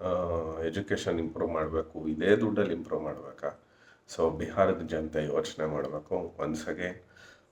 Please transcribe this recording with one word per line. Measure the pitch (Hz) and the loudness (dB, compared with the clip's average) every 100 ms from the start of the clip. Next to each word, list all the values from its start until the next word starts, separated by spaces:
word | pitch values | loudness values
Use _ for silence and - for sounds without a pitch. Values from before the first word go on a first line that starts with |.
ಆ, | 92 90 87 85 80 80 82 | 0 0 2 0 -2 -2 -2
ಎಜುಕೇಷನ್ | 85 101 98 - 85 | -2 0 -2 0 0
ಇಂಪ್ರೂವ್ | 80 80 80 | 0 0 0
ಮಾಡ್ಬೇಕು, | 80 78 80 80 82 80 | 0 0 -2 -4 -4 -4
ಇದೇ | 78 90 107 | 2 6 6
ದುಡ್ಡಲ್ಲಿ | 113 104 95 | 6 2 2
ಇಂಪ್ರೂವ್ | 82 - 78 | 0 -2 -4
ಮಾಡ್ಬೇಕಾ? | 78 67 71 - 71 - _ _ - - - - | -2 -6 -10 -8 -6 -6 _ _ -20 -20 -10 0
So, | 82 78 | 0 2
ಬಿಹಾರದ | 82 101 95 92 80 | 0 4 4 4 0
ಜನತೆ | 80 78 78 | -2 -2 -2
ಯೋಚನೆ | 76 71 76 - 78 | 0 0 0 -2 -2
ಮಾಡ್ಬೇಕು. | 73 67 76 76 90 82 - | -2 -2 -6 -4 -4 -4 -4
Once | 73 78 | -4 -2
again, | 87 80 90 90 - - - - _ | -4 -4 -4 -6 -14 -20 -20 -20 _